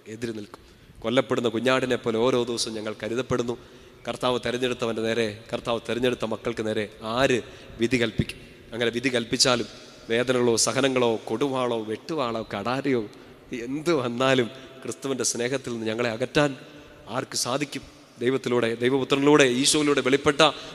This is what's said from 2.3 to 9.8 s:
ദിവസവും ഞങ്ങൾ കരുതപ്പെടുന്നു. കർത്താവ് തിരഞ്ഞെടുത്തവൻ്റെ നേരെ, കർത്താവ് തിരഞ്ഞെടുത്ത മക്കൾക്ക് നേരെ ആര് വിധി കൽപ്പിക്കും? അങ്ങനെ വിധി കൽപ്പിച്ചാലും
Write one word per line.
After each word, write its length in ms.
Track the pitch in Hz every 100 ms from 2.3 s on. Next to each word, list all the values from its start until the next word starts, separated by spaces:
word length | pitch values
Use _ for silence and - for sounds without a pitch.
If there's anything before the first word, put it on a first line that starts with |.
| 127
ദിവസവും 320 | 120 117 123 110
ഞങ്ങൾ 200 | 107 104
കരുതപ്പെടുന്നു. 540 | 110 113 123 123 120 117 - - - - -
കർത്താവ് 320 | 117 127 123 120
തിരഞ്ഞെടുത്തവൻ്റെ 560 | 123 127 120 117 113
നേരെ, 380 | 110 113 113 104 -
കർത്താവ് 260 | 120 127 117 -
തിരഞ്ഞെടുത്ത 360 | 113 127 120 113
മക്കൾക്ക് 420 | 110 - 113 107
നേരെ 220 | 110 101 -
ആര് 380 | 110 117 135 123 - - - -
വിധി 220 | 117 127
കൽപ്പിക്കും? 460 | 117 - - - - - -
അങ്ങനെ 180 | 113 117
വിധി 180 | 117 131
കൽപ്പിച്ചാലും 560 | 120 113 - 135 120 107 -